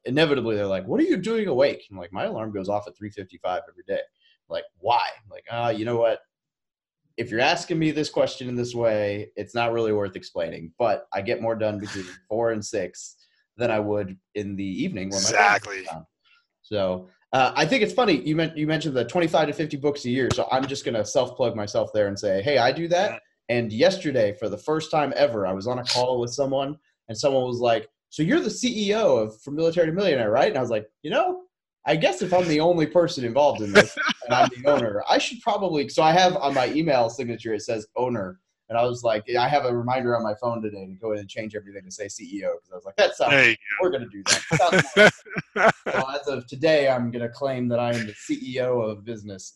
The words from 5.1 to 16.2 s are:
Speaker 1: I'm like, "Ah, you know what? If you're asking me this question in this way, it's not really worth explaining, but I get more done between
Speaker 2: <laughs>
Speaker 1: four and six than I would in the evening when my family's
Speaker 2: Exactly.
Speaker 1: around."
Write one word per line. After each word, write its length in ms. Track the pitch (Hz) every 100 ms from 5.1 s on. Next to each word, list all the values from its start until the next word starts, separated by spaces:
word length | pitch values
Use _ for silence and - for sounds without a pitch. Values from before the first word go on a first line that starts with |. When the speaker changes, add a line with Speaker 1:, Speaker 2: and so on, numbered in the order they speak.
| -
Speaker 1:
I'm 60 | 104
like, 160 | 90 -
"Ah, 200 | 117 117
you 160 | 107 113
know 100 | 117
what? 240 | 113 107 _ _ _ _ _ _ _ _ _ -
If 120 | 113
you're 120 | 110
asking 360 | 139 170 - 165
me 140 | 156
this 180 | 151 147
question 380 | 156 131 - 123
in 80 | 123
this 180 | 120
way, 580 | 120 117 107 104 104 - -
it's 180 | 101
not 200 | 120 117
really 180 | 117 110
worth 240 | 104 101 95
explaining, 560 | - 92 82 80 82 -
but 280 | 117 95 -
I 80 | 92
get 200 | 98 120
more 140 | 113 110
done 220 | 107 104
between 280 | 104 101 90
Speaker 2:
<laughs> 240 | - -
Speaker 1:
four 220 | 107 117
and 120 | 107
six 540 | 104 107 90 - - - _ _ _ -
than 120 | 104
I 100 | 107
would 380 | 104 104 95 95 _ 104
in 200 | 101 98
the 80 |
evening 460 | 98 92 185 98 95
when 120 | 98
my 80 | 92
family's 20 |
Speaker 2:
Exactly. 540 | 104 101 101 101 98 87
Speaker 1:
around." 140 | 80 - _